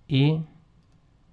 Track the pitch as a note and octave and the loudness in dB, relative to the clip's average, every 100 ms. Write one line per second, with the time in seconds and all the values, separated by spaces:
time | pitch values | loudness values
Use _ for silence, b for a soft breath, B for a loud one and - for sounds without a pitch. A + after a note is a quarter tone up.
0 | - C3+ C#3+ D#3+ D#3 - _ _ _ _ | -4 0 2 0 -6 -16 _ _ _ _
1 | _ _ _ | _ _ _